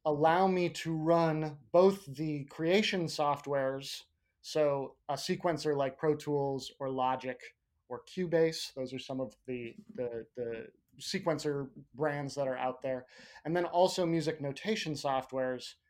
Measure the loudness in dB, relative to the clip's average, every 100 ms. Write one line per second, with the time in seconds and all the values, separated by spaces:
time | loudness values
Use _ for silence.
0 | -2 4 6 6 6 4 0 -2 -4 -2
1 | 4 6 6 2 -2 -6 2 6 6 6
2 | -6 -6 -4 -4 -6 -4 2 4 4 0
3 | -2 0 0 0 0 0 0 -2 -8 -12
4 | -14 _ _ _ -6 2 2 2 -4 -10
5 | -8 -6 -2 0 0 0 0 0 0 0
6 | 0 2 0 -2 0 -4 -8 -8 -6 0
7 | 0 0 -4 -8 -12 -20 _ _ _ -12
8 | -10 -4 0 4 4 2 -8 -8 -8 -8
9 | -8 -6 -6 -8 -8 -8 -8 -12 -16 -6
10 | -6 -6 -10 -8 -6 -6 -10 -18 _ -14
11 | -6 -4 -2 0 -2 -4 -6 -12 -20 -4
12 | -2 -2 -6 -4 -2 -2 -4 -4 -4 -6
13 | -6 -20 -20 -12 -2 0 0 4 4 4
14 | 2 2 0 -2 -6 -4 -4 -2 -2 -4
15 | 0 -2 -2 -2 -2 -2 -8 -18